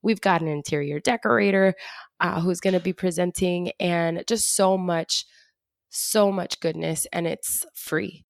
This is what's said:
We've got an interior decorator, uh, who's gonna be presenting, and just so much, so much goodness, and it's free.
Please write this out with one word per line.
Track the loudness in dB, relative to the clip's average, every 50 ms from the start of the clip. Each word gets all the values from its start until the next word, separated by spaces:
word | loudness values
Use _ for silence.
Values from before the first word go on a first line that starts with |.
We've | 2 0 0 2
got | 2 2 2 2 2
an | 0
interior | -2 -4 -4 -4 -2 -2 -2 -2 -4 -2
decorator, | 0 0 0 0 2 2 4 4 4 4 4 6 4 4 4 2 -8 -16 -16 -18 -20 -20 _ _
uh, | -2 -2 0 0
who's | 0 -2 -2 0
gonna | 0 2 2 2
be | 0 0 -4
presenting, | 0 -2 -2 0 0 -2 -2 0 0 0 0 0 0 -2 -4 -6 _
and | -2 0 0 2 0 0 -2 -4 -4 -4
just | -2 -2 0 0 2
so | 4 4 4 4 2
much, | 0 0 -2 -2 -2 -2 -4 -4 -4 _ _ _ _ _ _ _ _ _ _ _ _ _
so | -8 -6 -6 0 2 4 4 4
much | 4 0 -4 -6 -8 -4
goodness, | -4 -4 -4 -2 -4 -4 -2 -4 -4 -4 -4
and | -4 -2
it's | -2 -4 -4 -6 -6 -4 -4 -6 -8 _
free. | -16 -10 -4 -4 -4 -4 -4 -10 -14 -20 _